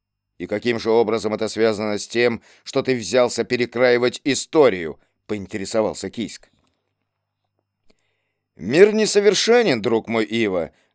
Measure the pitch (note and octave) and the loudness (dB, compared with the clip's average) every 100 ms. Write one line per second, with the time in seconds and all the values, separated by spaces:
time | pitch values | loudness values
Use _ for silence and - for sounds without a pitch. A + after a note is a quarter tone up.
0 | _ _ _ - F2 G#2 A#2 A#2 A2+ A2+ | _ _ _ -16 -8 -4 -2 -2 2 2
1 | G#2+ A2 G#2 G#2+ G#2+ G#2 A2+ G#2 G#2+ G#2 | 2 0 -4 -4 -4 0 0 0 -4 -6
2 | - A#2 A#2+ G#2+ - _ - C3+ C3 B2+ | -4 0 0 -2 -10 _ -8 -4 -2 -4
3 | F#2 B2 B2 - A2 B2 A#2+ A#2 B2+ A#2+ | 0 2 2 0 -4 -2 -2 0 2 2
4 | B2 - C#3+ B2+ - D#3+ C3 F#2 D#2 C#2+ | 0 -2 -4 -4 0 4 4 2 -4 -12
5 | _ _ - G#2+ F#2 G#2 F#2+ A2 G#2 D#2 | _ _ -10 -10 -8 -10 -4 -2 -2 -4
6 | G2 - G2+ - - _ _ _ _ _ | -10 -8 -10 -12 -20 _ _ _ _ _
7 | _ _ _ _ _ _ _ _ _ _ | _ _ _ _ _ _ _ _ _ _
8 | _ _ _ _ _ - F2+ D3+ G#3 A3 | _ _ _ _ _ -14 -2 4 4 4
9 | G#3 G3+ G#3 F#3 - A#3+ A3 A#2+ A2 A2+ | 0 2 2 2 2 2 2 0 0 -2
10 | - A2+ A2 A2+ G#2+ F2+ D#2 - _ | 0 -2 -2 -2 -2 -2 -6 -10 _